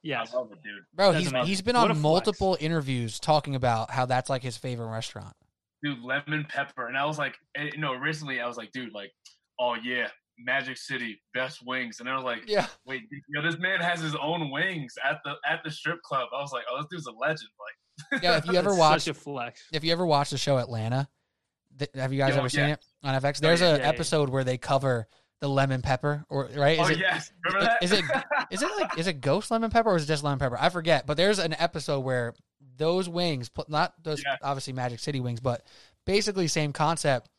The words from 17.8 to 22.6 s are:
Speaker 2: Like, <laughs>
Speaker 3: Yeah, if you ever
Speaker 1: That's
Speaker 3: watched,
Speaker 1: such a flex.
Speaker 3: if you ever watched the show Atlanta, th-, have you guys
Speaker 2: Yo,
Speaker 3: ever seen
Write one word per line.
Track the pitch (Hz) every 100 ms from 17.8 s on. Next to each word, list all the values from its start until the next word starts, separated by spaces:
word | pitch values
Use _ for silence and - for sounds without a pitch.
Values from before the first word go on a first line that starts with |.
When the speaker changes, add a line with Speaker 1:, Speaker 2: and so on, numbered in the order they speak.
| _ - 147
Speaker 2:
Like, | -
<laughs> |
Speaker 3:
Yeah, | 175 165
if | 160
you | 180
ever | 185
Speaker 1:
That's | 190
Speaker 3:
watched, | 156 156 165
Speaker 1:
such | 143
a |
flex. | - 139 120 - -
Speaker 3:
if | 156
you | 151
ever | 170 180
watched | 143 143
the | 135
show | - 135
Atlanta, | 113 117 110 127 139 _ _ _ _ _ _ 135
th-, | 143
have | 135 131
you | 135
guys | 135
Speaker 2:
Yo, | 135
Speaker 3:
ever | 127
seen | 143